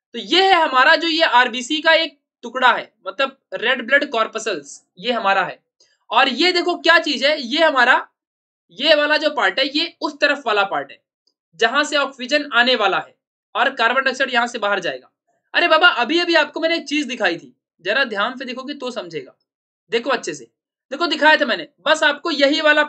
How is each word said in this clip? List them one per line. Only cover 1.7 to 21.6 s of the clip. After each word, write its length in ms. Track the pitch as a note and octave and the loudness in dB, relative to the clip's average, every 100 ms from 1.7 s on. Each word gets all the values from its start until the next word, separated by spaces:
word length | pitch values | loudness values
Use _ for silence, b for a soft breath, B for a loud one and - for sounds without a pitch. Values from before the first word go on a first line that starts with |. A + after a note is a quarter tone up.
| D#4 | 0
का 120 | D#4+ | 2
एक 240 | D#4+ D#4+ - _ _ | 2 2 -8 _ _
टुकड़ा 280 | - B3 B3 | -12 0 2
है, 200 | G3 - _ F#3 | 2 -4 _ -10
मतलब 300 | F#3+ C4+ - _ | -4 -4 -6 _
red 320 | F#3+ A3 C4+ A#3 | -4 -2 -2 0
blood 220 | C#4 - | 0 2
corpuscles, 720 | A3+ G#3+ G#3+ A3+ E3 - - _ - | -2 -4 -6 -6 -8 -10 -20 _ -8
ये 120 | A3 | -6
हमारा 320 | A#3 G3 G3 | -2 0 0
है। 160 | E3+ B2+ _ _ _ _ - | -2 -6 _ _ _ _ -2
और 180 | A3 C4+ | 2 2
ये 220 | A#3+ F4 | 2 0
देखो 240 | F4 F4 E4+ | 0 -2 0
क्या 220 | E4 E4+ | 4 4
चीज 240 | E4 B3 | 2 -2
है, 180 | C4+ D#4 | -2 -2
ये 220 | A#3 D4 | -4 0
हमारा 440 | D#4+ C#4 A#3+ D#4+ - _ _ _ _ _ _ | 2 4 4 2 -2 _ _ _ _ _ _
ये 220 | E3+ D4 D4+ | -2 2 2
वाला 220 | D4 D4+ | 2 0
जो 120 | D4+ | -2
part 280 | C#4+ F#3+ F#3+ | 0 0 0
है, 80 | C#4 | -2
ये 280 | D4 E4 - | -2 -6 -6
उस 180 | D#4 - | -10 -2
तरफ 240 | G3 F#3 A3 | -2 0 -2
वाला 180 | G#3 G3 | 0 0
part 260 | D3 C#3 | -4 -8
है 80 | - _ _ _ _ _ E3 | -14 _ _ _ _ _ -2
जहां 240 | A3+ C#4 | 0 0
से 140 | D4 D4 | -2 -2
oxygen 520 | C#4 C#4 B3 D4 C#4+ | -2 -6 -4 -2 0
आने 220 | A#3 B3 B3 | 0 2 2
वाला 240 | G3 E3 | 0 -2
है 160 | - _ _ _ _ G#3 | -6 _ _ _ _ -2
और 180 | C4+ C4+ | -2 0
carbon 260 | A#3 C4 | 0 0
dioxide 320 | C4 B3+ C4 | -2 -2 -2
यहां 140 | A#3+ A#3+ | -2 -2
से 120 | A#3+ | -2
बाहर 200 | G3+ G3 | -4 -2
जाएगा। 320 | E3+ C3 - _ _ _ _ | -4 -10 -14 _ _ _ _
अरे 140 | - E4+ | 0 2
बाबा, 200 | D#4 F4 | 4 4
अभी 320 | A#3 A#3+ E4+ | 2 0 -2
अभी 160 | E4+ E4 | 2 0
आपको 240 | D4 E4 | 0 -2
मैंने 160 | D#4+ E4 | -2 -2
एक 100 | - | -4
चीज 180 | D4 B3 | -6 -6
दिखाई 300 | B3 F#3+ E3 | -4 -4 -4
थी, 180 | B2 _ _ _ F3 | -10 _ _ _ -4
जरा 180 | B3 C4 | -4 -4
ध्यान 320 | G3+ A3 C4 | -4 -6 -6
से 80 | B3+ | -12
देखोगे 280 | B3 B3+ C#4+ | -12 -12 -10
तो 160 | B3 | -10
समझेगा। 440 | A3+ F3+ D#3 B2+ _ _ _ _ _ _ | -10 -12 -12 -14 _ _ _ _ _ _
देखो 180 | A3+ B3+ | -4 -2
अच्छे 240 | B3 - | -4 -4
से, 120 | D3 A#2+ _ _ _ _ | -12 -14 _ _ _ _
देखो 160 | D4 E4+ | -4 -4
दिखाया 300 | D4+ D4+ D#4 | 2 4 4
था 80 | C4 | 2
मैंने, 220 | F#3+ | -4